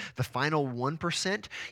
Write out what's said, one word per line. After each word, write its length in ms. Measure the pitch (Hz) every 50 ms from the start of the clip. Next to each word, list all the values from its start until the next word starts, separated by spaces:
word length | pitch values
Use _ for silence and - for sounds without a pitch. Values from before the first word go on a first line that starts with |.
| - - -
the 80 | - 131
final 420 | - - 123 139 151 160 151 143
one 300 | 131 123 120 123 139 165
percent. 540 | 160 - 170 160 - - 185 196 214 - - - - - -